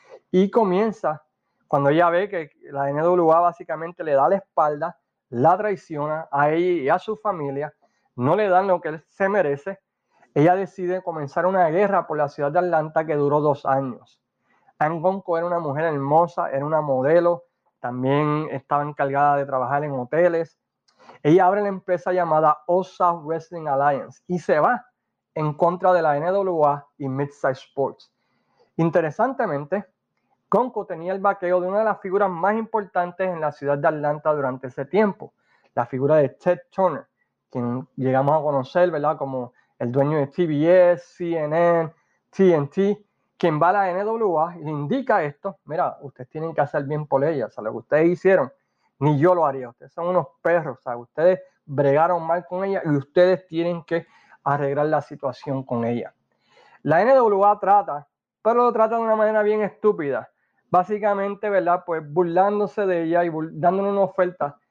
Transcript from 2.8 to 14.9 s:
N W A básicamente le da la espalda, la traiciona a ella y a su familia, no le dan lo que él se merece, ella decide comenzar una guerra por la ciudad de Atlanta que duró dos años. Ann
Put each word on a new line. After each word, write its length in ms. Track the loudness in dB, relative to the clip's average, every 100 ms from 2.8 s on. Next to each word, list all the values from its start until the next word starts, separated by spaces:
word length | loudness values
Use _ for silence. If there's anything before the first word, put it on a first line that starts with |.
| -4
N 120 | 0
W 300 | 2 4 4
A 80 | 4
básicamente 640 | 2 -2 -8 -10 -10 -8
le 100 | 0
da 140 | 2 2
la 80 | 2
espalda, 600 | -2 -2 0 -2 -6 -10 _ _ _
la 260 | 0 2 2
traiciona 720 | 0 -6 -8 -8 -6 -6 -4
a 200 | 0 0
ella 320 | 2 0 0
y 60 | 0
a 100 | -2
su 180 | -2 -6
familia, 580 | -6 -4 -6 -6 -8 -12 _ _ _
no 220 | -4 0 2
le 120 | 2
dan 200 | 2 2
lo 120 | 0
que 100 | -4
él 140 | -10 -12
se 200 | -4 0
merece, 520 | 0 0 -2 -8 -14 _ _ _ _ _
ella 220 | 2 2
decide 480 | 2 -2 -6 -6 -6
comenzar 440 | -6 -10 -8 -2 0
una 220 | 2 2
guerra 360 | 2 2 0 -2
por 120 | -2
la 100 | -4
ciudad 240 | -4 -2
de 80 | 0
Atlanta 440 | 0 0 -2 -2
que 120 | -2 0
duró 240 | 0 2
dos 260 | 2 0 0
años. 540 | -2 -2 -10 _ _ _ _ _ _ _ -4
Ann 220 | -2